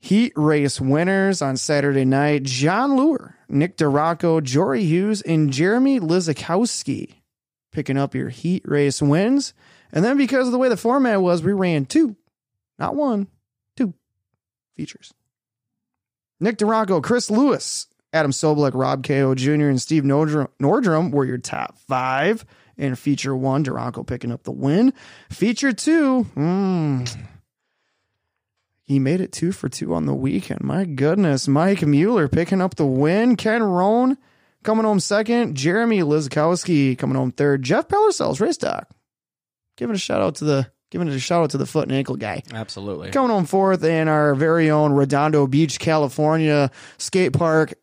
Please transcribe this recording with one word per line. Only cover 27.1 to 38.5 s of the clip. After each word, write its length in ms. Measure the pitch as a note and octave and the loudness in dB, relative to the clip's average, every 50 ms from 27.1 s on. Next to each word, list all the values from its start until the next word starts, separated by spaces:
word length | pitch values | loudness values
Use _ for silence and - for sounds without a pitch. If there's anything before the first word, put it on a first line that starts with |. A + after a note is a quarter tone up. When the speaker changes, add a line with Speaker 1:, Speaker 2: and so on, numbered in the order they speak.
| A2 G2+ - - - - _ _ _ _ _ _ _ _ _ _ _ _ _ _ _ _ _ _ _ _ _ _ _ _ _ _ _ _ _ | -10 -14 -16 -18 -20 -20 _ _ _ _ _ _ _ _ _ _ _ _ _ _ _ _ _ _ _ _ _ _ _ _ _ _ _ _ _
Speaker 1:
he 120 | _ C#3+ C#3 | _ 0 0
made 240 | C3 C3 D#3 F#3 F#3 | 2 0 0 -2 -2
it 100 | - - | -6 -6
two 180 | - - E3+ | -4 -4 -4
for 200 | G3 - - C3+ | -4 -4 -6 -8
two 240 | - - - - E3+ | -8 -6 -6 -4 -4
on 100 | E3 D#3 | -2 -2
the 100 | C#3+ C#3 | -2 -4
weekend. 460 | C3+ - C3+ - F#3+ F3+ - - - | -2 -2 -2 -2 -4 -4 -6 -8 -6
My 240 | - C2+ C#3+ E3 G3 | -6 -4 -2 -2 -4
goodness, 640 | F3 D3 B2+ C3+ D3+ D#3+ G#3 G3+ E3 C#3 C3 - - | -4 -4 -2 0 0 2 2 2 2 0 0 0 0
Mike 320 | C#3 C#3+ D#3+ F#3+ G3 F3+ | 0 2 2 2 2 2
Mueller 480 | - D3 D3 C#3+ D#3+ G#3 B3 G#3+ D#3 C3+ | 2 2 2 2 2 2 2 2 0 0
picking 320 | - D#3 B3 - G#3 F#3+ | 0 -2 0 0 0 0
up 140 | F#3 F#3+ - | 0 -2 -2
the 100 | - D#3+ | -2 -2
win. 500 | C#3 C3 C3 C#3+ D3+ F3 G#3 A3+ B3+ B3 | 0 2 2 2 2 2 2 2 2 2
Ken 280 | F#3 - A3 A3 A#3+ A3+ | 2 2 0 0 2 0
Roan 560 | G#3 F3+ F3 F3+ G3 A3 A#3 B3 B3+ C#4 - _ _ _ _ _ _ _ _ _ | 0 2 2 2 2 2 2 2 2 0 -2 _ _ _ _ _ _ _ _ _
coming 220 | - A3 A3 A3 | 0 0 2 2
home 160 | A3 G#3+ G3 | 2 2 2
second. 560 | D#3+ - G#3 G#3 A3 G#3 A#3 A#3+ A#3+ - D3+ | 0 2 0 0 2 2 0 0 0 0 -2
Jeremy 440 | C3+ C3 D#3 F3 G#3+ A#3 A#3 A3+ G3+ | -2 -2 0 0 2 2 2 2 2
Lizakowski 960 | F3 C#3+ D3 D#3 D3+ C3+ - D#3 D3+ D#3+ F3+ F3 - - F3 D3+ C#3 C3+ B2+ B2 | 2 2 2 0 0 0 0 0 2 2 2 0 0 0 2 2 2 2 0 0
coming 180 | - C3+ C3 | -2 -2 0
home 140 | C3 C3 B2+ | 0 -2 -2
third. 320 | B2 - C#3+ D3 C#3 C3+ C3 | -2 0 0 2 2 0 0
Jeff 260 | B2 E3+ A3+ D#4+ - | 0 0 0 0 0
Pellercel's 540 | - G4+ G#4+ A4 F#4+ - - - D3+ C3+ G3+ | 0 2 2 2 2 0 -2 -4 -2 -2 -2
race 160 | D#4+ | -2